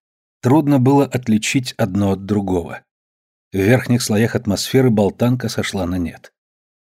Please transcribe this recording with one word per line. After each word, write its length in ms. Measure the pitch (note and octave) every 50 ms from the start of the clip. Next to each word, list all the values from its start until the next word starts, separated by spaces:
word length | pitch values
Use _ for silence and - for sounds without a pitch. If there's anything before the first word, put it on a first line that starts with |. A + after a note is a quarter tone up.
| _ _ _ _ _ _ _ _ -
Трудно 340 | B2 C3+ D#3+ D3 C#3+ C#3+ C3+
было 280 | B2 C3 C#3+ C#3+ C#3
отличить 640 | C3 - B2 B2 - A2 G#2+ - - - C#3 B2+ - - -
одно 320 | A2+ G2 F2+ G2+ G2+ G2
от 160 | F#2+ F#2+ G2
другого. 560 | F#2+ G#2 G#2 G2 F#2+ F#2 F2 E2 C#2 - - _ _ _ _ _ _ _ _ _ _ _ _ _ _
В 60 | -
верхних 460 | F#2+ F#2+ G#2 B2 B2 - - A#2+ A2
слоях 320 | - - A2 G2+ A#2 A2 -
атмосферы 560 | A2 - G#2 G2 - - - - C3 C3 B2+
болтанка 580 | A2 G#2 G2+ F#2 - - A#2 B2 B2+ B2 A#2 G#2+
сошла 380 | - - - - - G2+ F#2
на 100 | E2+ F#2
нет. 380 | F#2 E2+ D#2 - - _ - _ _ _ _ _ _ _ _ _ _ _ _